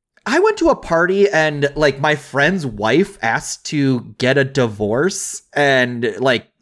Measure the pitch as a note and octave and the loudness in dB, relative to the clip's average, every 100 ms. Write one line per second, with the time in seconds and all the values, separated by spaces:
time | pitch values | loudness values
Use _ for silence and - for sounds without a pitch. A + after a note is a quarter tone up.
0 | _ _ - D4 G#4+ G#4+ E4 - - E3 | _ _ -2 2 2 2 2 0 0 0
1 | F3 G3 G3+ D#3 D#3 D3 C#3 D3 D3+ C#3 | 2 2 2 2 0 0 -2 2 0 2
2 | D3+ D3 - C3 D3 F#3+ C#3+ G#2+ G#2+ C#3+ | -2 -2 -4 0 0 0 -4 -4 2 2
3 | G3 - A2+ B2+ - - - D3+ C#3 B2 | 2 -2 -4 -4 -6 -12 -6 -2 0 0
4 | A2+ A2+ B2 C3+ C3+ C#3 A#2+ G2+ G#2 A#2 | -4 -4 0 2 0 0 -2 -2 -2 0
5 | F3 - - - - D3 C#3+ C3 B2 A#2+ | -2 -4 -10 -12 -8 -2 2 2 0 -2
6 | A#2 G2+ C3 A#2 - _ | -4 -2 0 0 -4 _